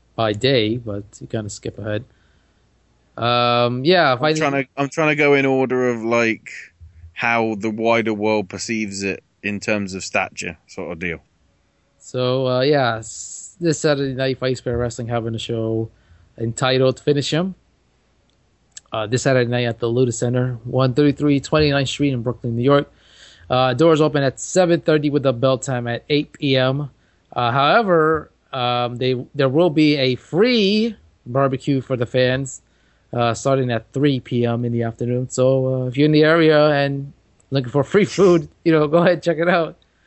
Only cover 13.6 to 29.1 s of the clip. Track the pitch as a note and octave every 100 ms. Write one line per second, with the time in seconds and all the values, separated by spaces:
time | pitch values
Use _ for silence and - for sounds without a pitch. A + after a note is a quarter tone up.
13.6 | E3+ D3 D#3 C#3 C3+ B2+ C3+ B2+ C3 B2+
14.6 | C3 A#2+ A#2+ A#2+ A#2 A#2+ A2+ A2+ - A2+
15.6 | A2 A2+ A2+ _ _ - _ - A#2 A2+
16.6 | C3 C3 C3 - - C#3+ C3+ D3+ F#3+ F3+
17.6 | _ _ _ _ _ _ _ _ _ _
18.6 | _ - - A2 G#2+ A#2+ C#3 C3 A#2+ B2
19.6 | A#2+ A2+ A#2 A#2+ B2 A2+ A#2+ B2 B2+ A#2
20.6 | A#2+ B2+ C3 B2 D3 C#3 D3 C#3 - D#3
21.6 | D3 C#3 C3 - C#3+ B2+ A#2 A#2 A#2+ A#2
22.6 | B2+ C#3+ - _ _ _ - - - B2+
23.6 | B2+ B2 E3 D#3 D3+ C#3 C#3 - - F#3
24.6 | F3 E3+ - D3+ D3 C#3+ C3+ A#2 C3 C3
25.6 | - B2 A#2+ A#2 - D3 D#3 - D3 C3
26.6 | C3 C3+ C#3+ - _ _ _ B2 A#2+ C3+
27.6 | D3 G#3+ G#3 E3 D#3 D#3+ - _ _ C3
28.6 | A#2+ B2 A#2+ A#2+ B2+